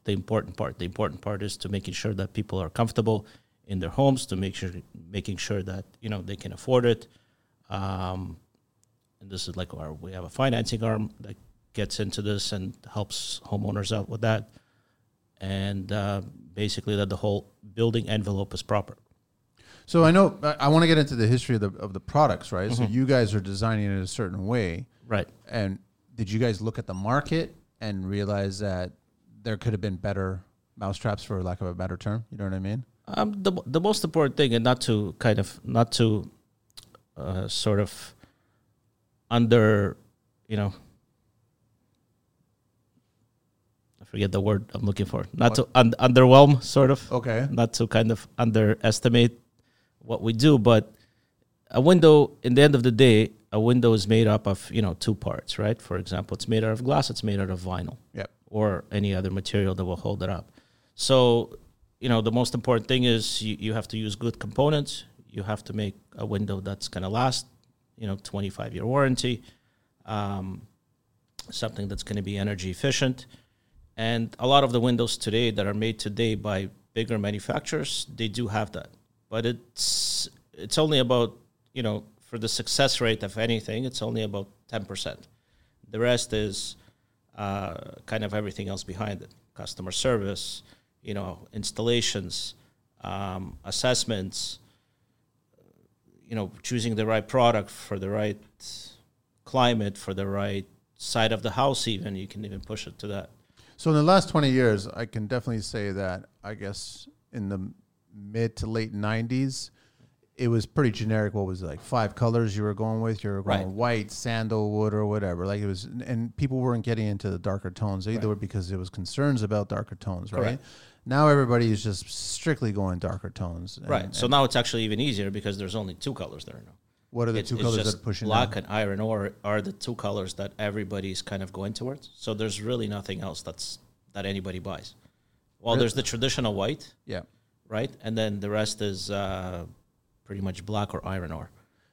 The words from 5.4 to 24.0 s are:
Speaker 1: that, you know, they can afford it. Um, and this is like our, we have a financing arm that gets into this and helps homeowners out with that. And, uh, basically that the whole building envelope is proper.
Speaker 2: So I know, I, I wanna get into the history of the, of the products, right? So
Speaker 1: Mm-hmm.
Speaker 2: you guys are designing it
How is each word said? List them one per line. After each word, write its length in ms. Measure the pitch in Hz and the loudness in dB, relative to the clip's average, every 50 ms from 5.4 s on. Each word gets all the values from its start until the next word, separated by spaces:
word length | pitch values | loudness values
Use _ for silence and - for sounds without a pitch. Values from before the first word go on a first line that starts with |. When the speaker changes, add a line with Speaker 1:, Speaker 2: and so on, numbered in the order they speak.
| - - 107 98 90 | -6 -4 -4 -4 -4
Speaker 1:
that, 220 | 92 92 95 95 _ _ _ | -6 -8 -10 -12 _ _ _
you 80 | - 110 | -8 -8
know, 120 | 107 98 | -8 -6
they 140 | 95 95 101 | -8 -10 -12
can 180 | 95 - - 95 | -12 -12 -12 -14
afford 320 | - - - 127 123 120 | -10 -2 2 4 4 6
it. 220 | 120 113 110 - - _ _ _ _ _ _ _ _ _ _ _ - | 4 4 2 -2 -12 _ _ _ _ _ _ _ _ _ _ _ -8
Um, 680 | - 98 95 95 95 92 92 92 92 95 92 85 85 85 _ _ _ _ _ _ _ _ _ _ _ _ _ _ _ _ | -6 -6 -4 -4 -4 -4 -4 -4 -6 -6 -8 -10 -12 -16 _ _ _ _ _ _ _ _ _ _ _ _ _ _ _ _
and 100 | 95 98 | -18 -14
this 180 | 98 90 - - | -12 -10 -10 -8
is 80 | 85 90 | -8 -8
like 160 | 90 87 - | -8 -8 -8
our, 200 | 82 78 78 78 | -12 -12 -12 -12
we 180 | 76 82 90 95 | -14 -14 -14 -12
have 100 | 92 90 | -12 -12
a 60 | - | -8
financing 540 | - - 131 135 120 117 117 - - 107 113 | -2 0 0 2 2 0 0 -2 -4 -2 -2
arm 280 | 113 113 107 107 107 - - | -2 -2 -2 -4 -6 -8 -12
that 140 | 107 107 107 - - - _ _ _ _ - | -16 -16 -16 -18 -20 -20 _ _ _ _ -6
gets 260 | - 104 95 - - | -6 -6 -4 -4 -4
into 220 | 107 98 - - | -6 -4 -4 -4
this 300 | 101 104 104 101 - - | -4 -2 -2 -2 -4 -4
and 220 | - 101 92 95 - - - - | -6 -6 -6 -8 -10 -12 -16 -10
helps 480 | - 110 104 - - - - - - - - | -8 -6 -6 -6 -6 -8 -8 -8 -10 -10 -8
homeowners 500 | - - 98 104 101 101 104 98 101 113 | -6 -4 -4 -2 -2 -4 -4 -2 -2 -2
out 120 | 107 95 - | -4 -4 -6
with 120 | - 110 | -6 -2
that. 280 | 110 110 110 107 107 - - - _ _ _ _ _ _ _ _ _ _ _ _ _ _ _ - | 0 0 0 0 -2 -8 -16 -20 _ _ _ _ _ _ _ _ _ _ _ _ _ _ _ -10
And, 520 | 98 95 98 98 98 101 101 98 95 98 | -8 -4 -4 -2 -2 -2 -2 -4 -4 -4
uh, 300 | 101 107 98 101 101 98 92 - - - - - 85 | -4 -2 -2 -2 -2 -4 -6 -10 -14 -20 -20 -14 -6
basically 420 | 98 104 104 - - - - 104 101 | -4 -4 -2 -4 -4 -4 -2 0 0
that 120 | 101 101 | 0 0
the 60 | 98 | -2
whole 340 | 92 - 107 101 101 - - _ _ - 107 95 | -2 -2 0 -2 -2 -4 -8 _ _ -20 -8 -2
building 360 | 110 117 117 110 117 107 - | 2 2 2 2 2 0 0
envelope 440 | 104 107 101 101 101 98 98 - - | 0 0 0 0 -2 -2 -2 -4 -6
is 80 | 92 | -8
proper. 360 | - - - 104 95 - - - _ _ _ _ _ _ _ _ _ _ _ _ _ - - - - | -4 0 0 0 -2 -4 -10 -20 _ _ _ _ _ _ _ _ _ _ _ _ _ -20 -20 -20 -6
Speaker 2:
So 180 | - - 170 165 | 2 6 8 8
I 80 | 160 | 8
know, 260 | 170 190 196 180 202 - - | 10 8 8 6 4 2 -2
I, 120 | 151 151 - | -2 0 2
I 60 | 131 143 | 4 6
wanna 200 | 151 160 170 160 | 6 8 8 8
get 100 | 160 156 | 8 6
into 180 | 147 139 139 | 6 4 2
the 120 | 117 110 107 | 2 4 4
history 280 | 123 123 - - 127 | 4 4 2 2 0
of 60 | 110 | 0
the, 100 | 101 98 92 - | 0 -2 -4 -4
of 140 | - 104 92 | -8 -8 -8
the 60 | 95 | -10
products, 520 | - - - 143 151 135 92 87 - - | -8 -2 2 4 4 4 2 0 -6 -6
right? 200 | - 90 95 107 | -4 -4 -2 -2
So 120 | 123 120 123 | 0 0 0
Speaker 1:
Mm-hmm. 100 | 101 107 | 0 2
Speaker 2:
you 120 | 123 135 | 2 2
guys 280 | 127 139 127 117 104 104 | 4 4 4 4 2 0
are 60 | 107 | -2
designing 500 | 92 95 98 95 110 113 113 107 104 101 98 | -2 -4 -4 -2 -2 0 0 0 0 0 -2
it 40 | 98 | -2